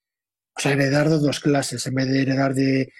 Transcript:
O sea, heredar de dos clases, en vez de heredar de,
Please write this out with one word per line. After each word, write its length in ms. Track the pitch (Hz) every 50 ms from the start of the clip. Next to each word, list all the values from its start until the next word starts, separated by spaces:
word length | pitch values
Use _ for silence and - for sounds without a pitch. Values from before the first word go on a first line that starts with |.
| _ _ _ _ _ _ _ _ _ _ -
O 40 | -
sea, 120 | - 143
heredar 380 | 139 139 139 131 139 147 147 156
de 80 | 160 151
dos 200 | 147 135 127 -
clases, 480 | - 151 143 139 135 - 135 120 -
en 80 | 131 127
vez 140 | 131 131 131
de 140 | 135 135
heredar 320 | 135 135 135 135 139 135 127
de, 360 | 131 135 135 135 131 131 127 _